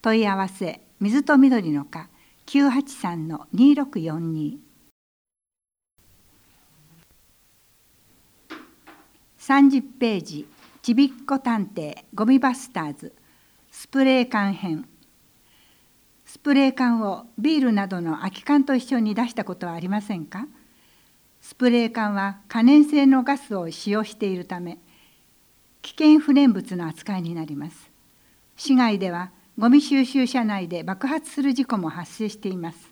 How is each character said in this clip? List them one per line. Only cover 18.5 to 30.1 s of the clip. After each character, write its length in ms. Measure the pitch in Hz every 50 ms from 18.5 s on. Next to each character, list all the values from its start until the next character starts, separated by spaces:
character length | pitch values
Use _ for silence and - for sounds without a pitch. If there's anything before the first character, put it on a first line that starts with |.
| 294 294 269
と 100 | 294 269
一 120 | 247 247
緒 120 | - 277 240
に 140 | 220 214 202
出 140 | 208 247
し 80 | 240 -
た 80 | 233 208
こ 120 | - 180
と 120 | - 180
は 60 | 175 170
あ 60 | 170
り 80 | 170
ま 140 | 180 202 208
せ 160 | 202 208 233
ん 80 | 170 151
か？ 220 | - - 190 254 302 - _ _ _ _ _ _ _ _ _ _ _ _ _ _ _ _ _
ス 120 | _ - -
プ 140 | _ 254 247
レ 160 | 233 240 233
ー 60 | 226
缶 240 | 226 226 214 208 208
は 240 | 196 196 196 196 - _
可 160 | _ - 233 226
燃 200 | 247 285 302 294
性 220 | 294 302 294 277
の 180 | 269 269 262 247
ガ 140 | 269 277
ス 180 | 277 - - 208
を 140 | 190 170 165
使 220 | - - - 208
用 120 | 202 214 214
し 140 | 214 -
て 80 | _ 214
い 100 | 196 185
る 100 | 180 175
た 140 | - 185 175
め、 200 | 175 170 170 - _ _ _ _ _ _ _ _ _ _ _ _ _ _ _ _ _ _ _ _
危 100 | - -
険 280 | - - 320 302 302 311
不 140 | 302 - 269
燃 180 | 285 277 254
物 240 | 202 190 - - 185
の 120 | 175 170
扱 320 | 160 160 - - - 196 185
い 20 |
に 140 | 170 165 170
な 100 | 165 160
り 100 | 156 147
ま 140 | 139 147 165
す。 200 | 165 - - _ _ _ _ _ _ _ _ _ _ _ _ _ _
市 180 | - - 269 269
外 220 | 254 247 226 208 190
で 120 | 190 185
は 200 | 170 170 185 185 _ _ _ _ _
ゴ 120 | - 214 240
ミ 100 | 262 294
収 260 | 277 - 285 269 254
集 220 | 254